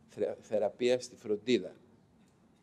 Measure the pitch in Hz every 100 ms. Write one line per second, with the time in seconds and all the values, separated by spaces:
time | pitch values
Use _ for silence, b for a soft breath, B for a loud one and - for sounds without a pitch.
0 | b - 104 - - 107 120 - 123 123
1 | - - 113 104 127 113 90 - - -
2 | _ _ _ _ _ _